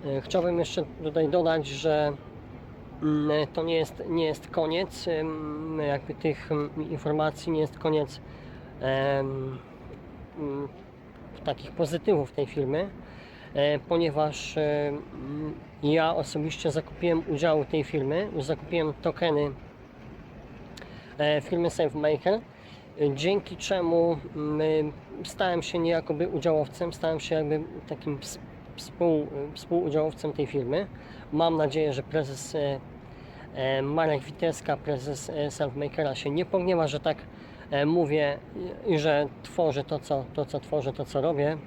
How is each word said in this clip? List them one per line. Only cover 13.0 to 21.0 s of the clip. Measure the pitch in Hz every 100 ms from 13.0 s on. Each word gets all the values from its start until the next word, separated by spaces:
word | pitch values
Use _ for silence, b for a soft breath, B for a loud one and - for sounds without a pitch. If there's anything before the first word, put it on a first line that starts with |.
| B B B B B
e, | 139 147 143
ponieważ, | - 170 165 143 151 139 - -
e, | 151 147 147
mm, | 147 - - 131 147 156 - - -
ja | 147 160 160
osobiście | 165 143 156 156 - 165
zakupiłem | 147 - - 175 165 -
udziały | 147 165 151
tej | 139 156
firmy, | 143 156 135 160 208 156
zakupiłem | 135 151 - 170 156 143
tokeny, | 170 - 170 147 143 131 - - - - - - - - - - - - B B